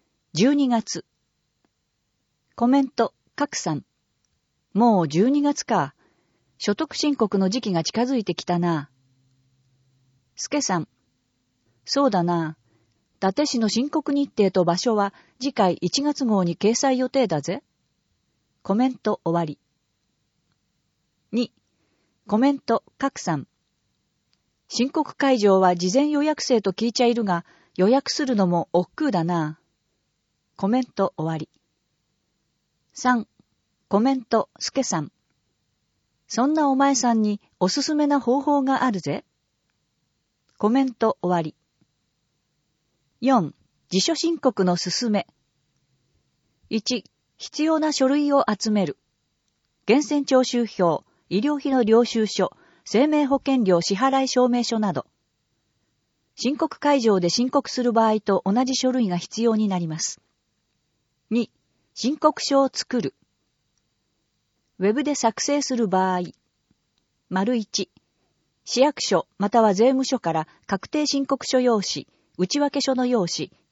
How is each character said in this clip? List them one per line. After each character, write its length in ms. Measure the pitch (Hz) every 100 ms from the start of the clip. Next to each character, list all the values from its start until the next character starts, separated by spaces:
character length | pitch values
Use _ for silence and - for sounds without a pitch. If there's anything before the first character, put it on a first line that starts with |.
| _ _ _
十 180 | 156 247
二 160 | 285 262
月。 380 | 233 - 165 - _ _ _ _ _ _ _ _ _ _ _ _ _ _ -
コ 100 | 240
メ 140 | 277
ン 80 | 269
ト、 260 | - 226 - _ -
賀 100 | 294
来 100 | -
さ 180 | 175
ん。 100 | 147 - _ _ _ _ _ _ _ _
も 280 | 196 240 202
う 60 | 156
十 200 | 156 240
二 140 | 285
月 200 | 285 294
か。 320 | - 294 139 - _ _ _ _ _ -
所 160 | -
得 220 | 208 320 -
申 180 | 302
告 240 | 277 208 196
の 120 | 190
時 100 | 240
期 120 | 214
が 120 | 170
近 160 | 160 220
づ 160 | 247 262
い 80 |
て 100 | 202
き 100 | 170
た 140 | - 175
な。 320 | 175 160 143 _ _ _ _ _ _ _ _ _ _ _ _ _ _
助 260 | - - 294
さ 180 | 269 175
ん。 100 | - _ _ _ _ _ _ _ _ _
そ 220 | - 277 277
う 40 |
だ 140 | 196
な。 320 | 170 170 160 160 _ _ _ _ _ _
伊 20 |
達 260 | 196 285 294
市 120 | 240
の 80 | 214
申 200 | 214 294
告 240 | 311 -
日 160 | 285 277 -
程 140 | 190
と 140 | 190
場 120 | 175 180
所 200 | 254 214
は 180 | 202 - _ _
次 140 | 262
回 260 | - 185 -
一 220 | 180 -
月 220 | 285 294
号 180 | 247 202
に 140 | 175 -
掲 180 | 208
載 240 | 240 269 254
予 100 | 254
定 200 | 269 220
だ 120 | 151
ぜ。 220 | 143 220 - _ _ _ _ _ _ _ _ _
コ 100 | -
メ 140 | 208 262
ン 80 | 247
ト 240 | - -
終 100 | 170
わ 100 | 170
り。 120 | 156 143 _ _ _ _ _ _ _ _ _ _ _ _ _ _ _ _ _
二、 220 | 226 240 _ _ _ _ _ _ _ -
コ 120 | 214
メ 160 | 269
ン 40 | 277
ト、 240 | - 226 - -
賀 140 | 269
来 80 | -
さ 160 | - 151
ん。 100 | - _ _ _ _ _ _ _ _ _ _ _ -
申 240 | - 262
告 240 | 320 285
会 240 | - 277 254
場 220 | 202 190
は 160 | 185 180
事 160 | 180
前 140 | 247 294
予 160 | 294
約 180 | 302 294
制 180 | - 233
と 120 | 196
聞 140 | 185 233
い 60 |
ち 120 | 240
ゃ 20 | 240
い 80 |
る 100 | 240
が、 200 | 202 175 - _ _ -
予 120 | 190
約 220 | 269 -
す 160 | - 269
る 80 |
の 140 | 214 185
も 200 | 175 -
億 320 | 175 180 -
劫 60 | 302
だ 100 | 190
な。 380 | 165 170 151 156 _ _ _ _ _ _ _ _ _ -
コ 100 | 196
メ 140 | 247
ン 40 |
ト 300 | 247 - 147 -
終 100 | 160
わ 120 | 160
り。 100 | - _ _ _ _ _ _ _ _ _ _ _ _ _ _ -
三、 280 | 247 240 - _ _ _ _ _ -
コ 140 | 202
メ 140 | 254
ン 80 | 269
ト、 240 | - 226 - -
助 240 | - 277
さ 160 | 254 170
ん。 120 | 151 - _ _ _ _ _ _ _ _ _ _ -
そ 220 | 226 269
ん 40 |
な 160 | 311 285
お 60 |
前 220 | 269 277 269
さ 160 | 247
ん 100 | 226
に 180 | 214 208 _ _
お 80 | 180
す 120 | 285
す 140 | 277
め 140 | 302 294
な 100 | 285
方 220 | 233 269
法 220 | 285 285
が 180 | 269 269
あ 80 | 262
る 80 | 196
ぜ。 240 | 143 170 - _ _ _ _ _ _ _ _ _ _ _ _ -
コ 120 | 208
メ 140 | 262
ン 120 | 269
ト 220 | - 220 -
終 80 | 180
わ 100 | 175
り。 140 | 160 - _ _ _ _ _ _ _ _ _ _ _ _ _ _ _ _
四、 340 | 254 254 156 - _ _ _
自 120 | 190
主 120 | - 311
申 220 | 330 330
告 260 | 262 208
の 100 | 180
す 160 | 175 185
す 200 | - 240
め。 180 | 202 - _ _ _ _ _ _ _ _ _ _ _ _ _ -
一、 360 | 214 - 240 - _ _ _
必 260 | - -
要 160 | 311 311
な 140 | 311
書 160 | 294 262
類 240 | 285 285
を 140 | 277 -
集 220 | 208 220
め 140 | 208
る。 120 | 165 - _ _ _ _ _ _ _ _ -
源 180 | 262
泉 220 | 302 294 277
徴 160 | 262
収 240 | 254 240 226
票、 380 | - 175 151 - _ -
医 100 | 185
療 200 | 285 294
費 120 | 277
の 140 | 262
領 200 | 220 226
収 220 | 233 226 214
書、 240 | - 185 - _ _
生 220 | - 208 302
命 200 | 302 277
保 100 | 277
険 260 | 277 262
料 180 | 190 175
支 140 | -
払 300 | 196 269 269
い 40 | 269
証 200 | 254 247
明 160 | 247
書 160 | 226 226
な 120 | 202
ど。 140 | 147 - _ _ _ _ _ _ _ _ _ _ _ _
申 220 | - 240 294
告 240 | 320 -
会 200 | 285 285
場 200 | 220 190
で 100 | 175
申 180 | 233 247
告 220 | 277 -
す 100 | -
る 120 | 240
場 160 | 220 226
合 120 | 214
と 220 | - 190
同 200 | 196 220
じ 100 | 262
書 160 | 254 254
類 180 | 254 208
が 100 | 175
必 220 | - 208
要 140 | 233
に 140 | 214 214
な 100 | 180
り 80 | 170
ま 140 | 156
す。 200 | - - _ _ _ _ _ _ _ _ _ _ -
二、 220 | 233 226 _ _ _ _
申 220 | - 233 302
告 240 | 302 -
書 220 | - 277
を 80 | 269
作 280 | - - 247
る。 120 | 156 - _ _ _ _ _ _ _ _ _ _ _ _ _ _ _ -
ウ 100 | 190
ェ 60 |
ブ 80 | 240
で 140 | 294 277
作 260 | 226 -
成 200 | - 285
す 140 | - 240
る 120 | 208
場 260 | 185 185
合。 60 | 180 175 - _ _ _ _ _ _ _ _ -
丸 280 | 185 202 240
一、 340 | 208 - - _ _ _ _ _ _ _
市 160 | - 240
役 200 | 294 -
所 240 | - 180 - -
ま 140 | 202
た 120 | 233
は 120 | 220
税 120 | 190 247
務 180 | 262
署 160 | 262 262
か 120 | 170
ら 160 | 160 160 _ -
確 220 | 196 -
定 200 | 302 302
申 180 | 277 269
告 180 | 269
書 140 | - 254
用 220 | 247 220
紙、 260 | - - - _ _ -
内 240 | 185 294
訳 200 | 285 285
書 140 | 269
の 100 | 254
用 220 | 247 240 175
紙、 240 | - 147 _ _